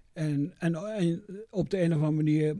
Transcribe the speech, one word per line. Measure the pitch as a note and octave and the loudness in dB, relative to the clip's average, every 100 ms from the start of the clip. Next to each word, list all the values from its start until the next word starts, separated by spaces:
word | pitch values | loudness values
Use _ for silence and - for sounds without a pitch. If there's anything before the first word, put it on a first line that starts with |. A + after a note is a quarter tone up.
| _ | _
En, | - D#3 D3 D3 - | -6 -2 -2 -2 -2
en, | E3+ | -2
en | E3 G#3+ A3 E3+ E3+ - G3 A3 | -2 -4 0 0 0 -6 -14 -6
op | G3 D#3+ | -4 -2
de | G3 | 2
een | E3+ | 2
of | D#3 | 2
andere | D3+ | 2
manier, | D#3 D3+ D3+ D3+ D3+ | 2 2 2 2 -2